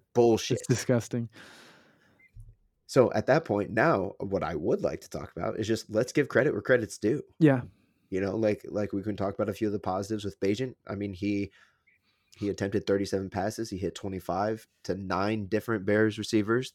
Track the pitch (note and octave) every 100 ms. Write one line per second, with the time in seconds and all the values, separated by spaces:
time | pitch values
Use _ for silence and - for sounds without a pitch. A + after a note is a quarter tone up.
0 | _ B2 A#2+ A2 - A#2 - A#2+ - A#2+
1 | - B2 A#2 - - - - - _ _
2 | _ _ _ - - - _ _ - C3+
3 | A2+ A2 A#2 C3 B2+ G#2 F2 G#2+ D#3 A2
4 | F#2+ - G2+ F#2+ D#2 E2 F#2+ G#3 D2 D2
5 | - D2+ D#2 - G2+ F#2 G#2+ A2 - G#2+
6 | C3 - C3+ - D3 C#3 - B2 G#2 -
7 | G#2 C#3 - - D#3 C3 - - _ _
8 | _ F#2+ G2 A2 G#2+ G2+ - F#2+ G2+ G2+
9 | G#2 G2 G2 G2 G#2+ G2 G#2+ G2+ F#2+ F#2
10 | G2 G#2+ G2 - G2 A2+ B2+ - - G2
11 | G2+ F2 G2+ G2+ G2 - _ _ _ _
12 | _ _ _ - G2+ F2+ G2+ G2+ G#2 G2
13 | G2 G2 G2 G2+ G2+ G#2+ A2+ F2+ F2+ -
14 | G2+ F#2+ - F2+ G#2+ - - _ - F#2
15 | F#2+ F#2 G2+ A2 F#2+ G#2+ - A2 G2 G#2+
16 | A2 G#2+ G#2 A2 G#2 A#2+ C3